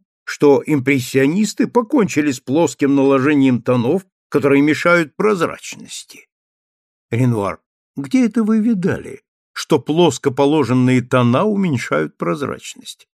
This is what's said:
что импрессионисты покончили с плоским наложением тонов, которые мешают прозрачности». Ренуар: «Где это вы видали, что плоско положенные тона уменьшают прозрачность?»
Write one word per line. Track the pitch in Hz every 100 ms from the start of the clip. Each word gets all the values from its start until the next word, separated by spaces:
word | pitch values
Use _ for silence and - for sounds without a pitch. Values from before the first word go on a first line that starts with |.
| _ _
что | - - 147 131 -
импрессионисты | 151 131 143 123 135 139 185 214 - 226
покончили | 240 226 294 196 151 147
с | 127
плоским | - 147 156 - 139 139
наложением | 135 135 139 147 135 120
тонов, | 127 123 117 185 - _ _
которые | 143 135 139
мешают | 151 139 175 175 156 -
прозрачности». | 208 196 139 - - - - - - - _ _ _ _ _ _ _ _ _
Ренуар: | 117 127 113 95 82 _ _ _ -
«Где | 139 262 233
это | 226
вы | 214 220
видали, | 220 202 170 113 - - _ _ _
что | - - 156
плоско | - 160 170 131 139
положенные | 127 143 156 117 127 127 127
тона | 123 127 120 127
уменьшают | 214 202 185 123 - 143 156 -
прозрачность?» | 170 160 127 - - - - - _